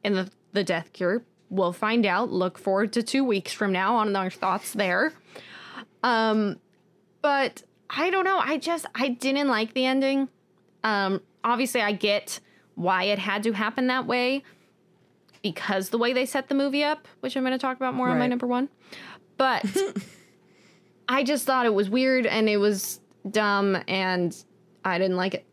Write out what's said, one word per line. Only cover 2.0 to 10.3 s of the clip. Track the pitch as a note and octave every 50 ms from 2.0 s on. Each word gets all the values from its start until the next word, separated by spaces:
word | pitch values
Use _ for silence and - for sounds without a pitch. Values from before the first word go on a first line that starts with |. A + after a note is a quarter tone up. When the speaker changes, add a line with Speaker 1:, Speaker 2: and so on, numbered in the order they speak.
| A3
Speaker 1:
out. | G3+ F3+ F#3+ A#3 A#3+
Look | - F3+ F3+ F3+ F3 -
forward | - G3+ F#3+ G3 G#3 G#3+ A3
to | A#3+ A3+
two | - - C4+ C4+
weeks | B3+ G#3+ G3 F3+ - -
from | - G#3+ G3 F#3+
now | F3+ F#3+ G3 A#3+
on | A#3 G#3+ G#3+ G3+
our | G3 F#3+ F#3
thoughts | - - - F#3 F#3 G3+ - - -
there. | G#3 G#3 F#3 F3 F#3+ A#3+ D#4 D#4+ - _ - - - - - - - - - - - A#3 _ _ _ -
Um, | B3 A#3+ A3+ A3+ A3 G#3+ A3 G#3+ G3+ F3+ - _ _ _ _ _ _ _ _ _ _ _ _ -
but | D4 C#4+ C#4 C4+ - - - - _ _ _ _ _
I | - - D4+ F4+
don't | F4+ G4 F#4
know. | F#4 G4 F4+
I | - A#3+ D4+ D#4
just, | - E4 E4+ E4 - - -
I | A3+ B3 C#4
didn't | A#3+ A#3+ - C4 C4+ C#4 D4 C#4
like | B3 G#3+ A3 A3 -
the | C4 B3+
ending. | C4 C4 C4+ C4+ C4+ C4+ C4+ C4+ C4